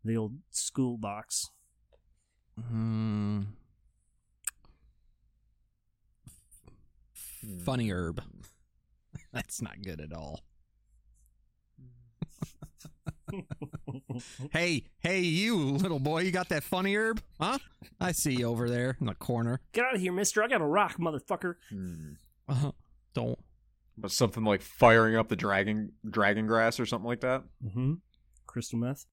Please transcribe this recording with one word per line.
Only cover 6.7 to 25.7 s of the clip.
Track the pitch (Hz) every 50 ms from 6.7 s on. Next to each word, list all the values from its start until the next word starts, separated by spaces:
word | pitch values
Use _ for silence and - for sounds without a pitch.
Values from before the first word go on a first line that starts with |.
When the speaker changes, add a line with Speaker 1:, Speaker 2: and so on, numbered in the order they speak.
| - - - _ _ _ _ _ _ - - - - - -
Speaker 3:
Hmm. | 110 98 90 87
Speaker 2:
Funny | 139 131 123 117 107
herb. | 95 90 87 82 85 - - - - - - - _ _ _ _ _
<laughs> | _ _ _ _ _ _ _ - - - - -
That's | 120 - - - -
not | 120 - - - 101
good | 92 82 78
at | 76 76 82
all. | 80 78 71 78 - - - _ _ _ _ _ _ _ _ - - _ - - _ - - _ _ _ _ _ _ _ _ _ - 131 127 123 120 120 117 113 _ - - - - - - - - - 160 _ _ - 156 - _ _ - - - _ -
<laughs> | 196 190 180 - - - - - - - - - 127 135 - - 131 123 - - - - 127 151
Hey, | - 160 170 175 170 127 - - _ _
hey, | - 180 185 190
you | 180 175 156 175 202 226 240
little | 185 147 135 139 151 190 190 165 139
boy, | 131 151 156 160
you | 180 185
got | 170 180 180 -
that | 175 151 -
funny | - - 185 185 196 196
herb? | 208 220 226 226 220 - - - -
Huh? | 151 190 254 277 - - - _ - - - _
I | - 180 160
see | - - 151 131
you | 123 120
over | 117 120 113 120 120
there | 120 120 123 127 131 -
in | -
the | 107 92
corner. | - - - 120 117 117 117 120 131 - - -
Speaker 1:
Get | 226 240
out | 254 262
of | 196
here, | 180 185 180
mister. | 185 208 - - 214
I | 214
got | 240 247 208
a | 160
rock, | 143 156 202 208 170 -
motherfucker. | - 165 165 156 135 - - 190 165 - 180 175 - - -
Speaker 3:
Hmm. | - 98 92 90 85 80 78 76 73 - - - _ _ _
Speaker 2:
Uh-huh. | - 139 127 147 139 - - - _ - - _ _ _
Don't. | - 117 120 117 - - - - _ _ _ _ _ _ _ -
Speaker 3:
But | - - 98
something | - - 127 110 - 113 110
like | 107 101 95
firing | - - - - - 117 113 113 113 110 110
up | 113 110
the | - 113
dragon, | 90 87 101 98 98 98 104